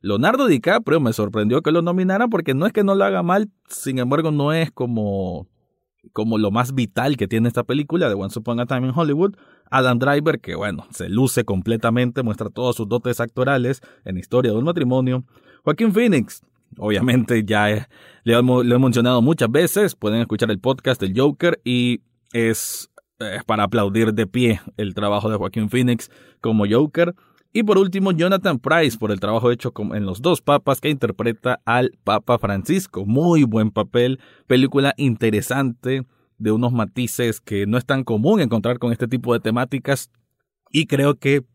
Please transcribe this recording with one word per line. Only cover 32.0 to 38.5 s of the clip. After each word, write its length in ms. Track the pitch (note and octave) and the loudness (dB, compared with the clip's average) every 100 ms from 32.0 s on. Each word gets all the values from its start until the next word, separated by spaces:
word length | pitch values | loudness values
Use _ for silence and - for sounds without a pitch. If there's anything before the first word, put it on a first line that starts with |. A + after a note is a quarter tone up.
Papa 360 | - G#2+ - A#2+ | -2 -2 0 0
Francisco. 640 | G2+ G2 F2+ F#3 F#3+ - G2+ | 0 -4 -2 -2 -2 -8 -2
Muy 380 | B2 E3+ E3 | 0 4 4
buen 260 | C3 A2 G#2+ | 4 2 0
papel, 500 | G#2 G2+ A#2+ B2 C3 - _ _ | 0 -2 0 0 -2 -10 _ _
película 480 | B2+ C3+ C#3 C#3 - | 2 4 2 0 0
interesante, 1120 | C#3 A2 A2+ G#2+ - C3+ C3+ A#2 B2 C3 B2+ _ _ _ | -2 0 0 0 -2 -2 -2 -4 -4 -4 -6 _ _ _
de 120 | A2 | -2
unos 220 | A2 A#2+ | 0 0
matices 680 | A#2+ G#2 - B2 - A#2+ A2 | 0 -4 -4 -6 -2 -2 -2
que 260 | - G2+ G2+ | -4 -4 0
no 100 | A#2+ | -2
es 80 | - | 0
tan 180 | C#3 B2+ | -2 0
común 360 | A2 B2+ G#3+ | 0 2 2
encontrar 380 | C3+ | 2